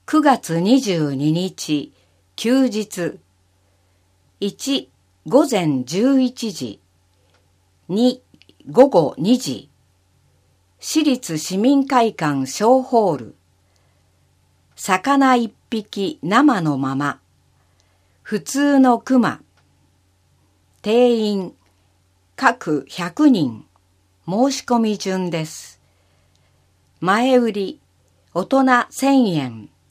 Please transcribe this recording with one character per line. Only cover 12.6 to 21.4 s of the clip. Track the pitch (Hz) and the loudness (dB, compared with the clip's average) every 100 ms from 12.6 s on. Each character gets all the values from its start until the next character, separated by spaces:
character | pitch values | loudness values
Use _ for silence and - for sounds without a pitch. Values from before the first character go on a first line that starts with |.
| 214 262 | 2 2
ホ | 254 240 202 | 2 0 2
ー | 139 | -2
ル。 | 113 - _ _ _ _ _ _ _ _ _ _ _ _ _ - | -8 -20 _ _ _ _ _ _ _ _ _ _ _ _ _ -14
魚 | - 185 269 277 269 247 | -4 -2 2 2 4 2
一 | 226 - _ | 0 -8 _
匹 | 220 208 - 190 - | -8 -8 -6 -6 -6
生 | 160 220 294 214 | -2 2 4 2
の | 156 135 | 0 -2
ま | 135 | -4
ま。 | 135 143 - _ _ _ _ _ _ _ _ _ _ | -4 -4 -8 _ _ _ _ _ _ _ _ _ _
普 | - 214 | -10 -8
通 | - 269 285 277 | -6 -2 2 4
の | 262 233 | 4 2
熊。 | - 262 196 113 _ _ _ _ _ _ _ _ _ _ _ _ _ _ | 2 2 2 -4 _ _ _ _ _ _ _ _ _ _ _ _ _ _
定 | 208 233 247 | 0 2 4
員、 | 233 214 202 | 2 0 -2